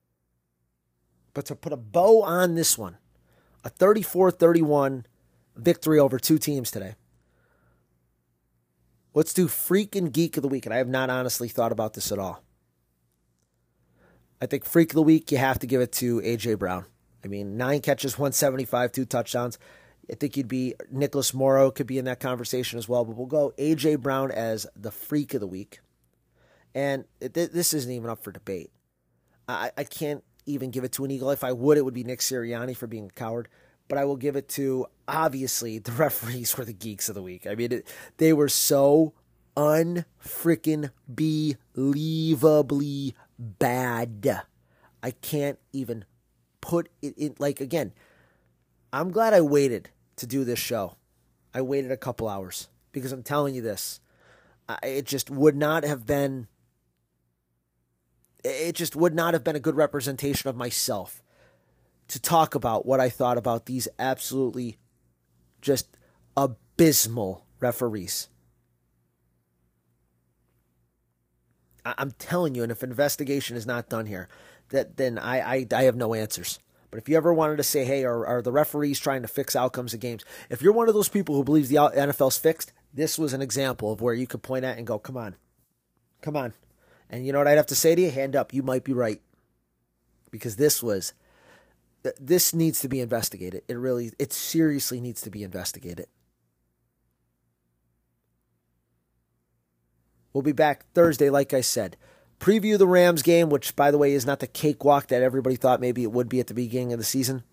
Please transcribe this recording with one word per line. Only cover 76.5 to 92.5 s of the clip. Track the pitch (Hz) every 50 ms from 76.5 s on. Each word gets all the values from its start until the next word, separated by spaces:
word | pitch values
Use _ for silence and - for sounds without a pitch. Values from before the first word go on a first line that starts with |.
| - - _ _ _ _ _ -
But | - 110
if | - 135
you | 156
ever | 160 147 175
wanted | 170 160 156 151 151
to | 147
say, | 135 - - 143 131
"Hey, | 123 139 135 131
are, | 123 117 117 110
are | - 123 123
the | 117 127
referees | 123 143 151 - - 147 147 143 139 -
trying | - 143 135 131
to | 120 107
fix | - 143 135 - -
outcomes | 127 127 127 - 127 123 117 120
of | 110
games?" | 120 123 117 104 - - - - - -
If | 123 120
you're | 135 196 214
one | 233 233 226
of | 208
those | 208 190 -
people | - 202 180 - 143
who | 139
believes | 135 135 151 156 143 120
the | 143 147
L-, | 147 143 -
N | 139 139 143
F | 139 -
L's | 139 131 -
fixed, | - - 160 160 - - - _ _ _ _
this | - 131 156 151 - -
was | 160 139
an | 131 135
example | 139 127 - 139 135 131 120 - 110 104
of | 107 101
where | 117 123
you | 117 123 127
could | - - 117
point | - - 131 131 127
at | 131 113
and | 117 117
go, | 117 110 104
"Come | - - 131
on, | 123 113 101 87 _ _ _ _ _ _ _ _ _ _ _ _ _ _ _ _ _
come | - 156 147
on." | 147 127 117 - _ _ _ _ _ _ _ _ _ _ -
And | - 123 131
you | 135
know | 139 143
what | 143 143
I'd | 147
have | 151 147
to | - 139
say | - - 160 170
to | 175
you? | 185 165
Hand | 127 135 139 139 131
up, | 143 117 -
you | - 135
might | 131 131 127 131 -
be | 135
right. | 131 123 120 110 104 - _ _ _ _ _ _ _ _ _ _ _ _ _ _ _ _ _ _ _ _ _ _
Because | - 113 - 120 101
this | 107 147 151 - -
was, | 120 113 101 95 87 - - _ _ _ _ _ _ _ - _ _ _ _ _ _ _ _ _
th-, | - 131 - -
this | 139 127 175 180 - -